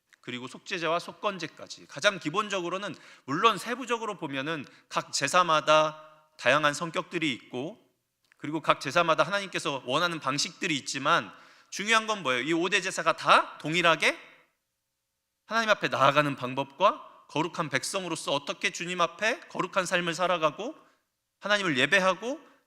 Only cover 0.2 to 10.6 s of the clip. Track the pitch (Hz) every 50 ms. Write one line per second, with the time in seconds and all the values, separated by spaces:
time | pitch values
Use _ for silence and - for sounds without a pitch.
0.2 | - - 123 123 120 127 - 202 - - 214 180 160 165 165 175 170 - 185 -
1.2 | - 214 196 180 165 151 - - - 101 - - 90 - - - 139 202 202 175
2.2 | - 151 147 196 214 208 190 196 175 170 170 190 208 196 147 - - - - -
3.2 | _ - 135 165 208 226 214 180 - 214 240 247 269 226 240 233 226 214 208 165
4.2 | - 147 139 135 135 151 165 156 120 - - - _ - - 170 156 - - -
5.2 | 139 139 - 180 180 170 160 151 151 151 151 156 156 156 151 - - - - _
6.2 | _ _ _ - - 123 131 151 151 147 143 139 175 165 160 185 170 - - -
7.2 | 156 160 127 101 - - - 127 127 165 220 - _ _ _ _ _ _ _ _
8.2 | _ _ _ _ - 151 151 160 151 - 156 - - 143 131 175 175 165 160 147
9.2 | 156 147 202 202 196 185 165 175 - 165 143 131 120 123 127 151 175 175 170 156
10.2 | - 131 131 143 - 202 170 -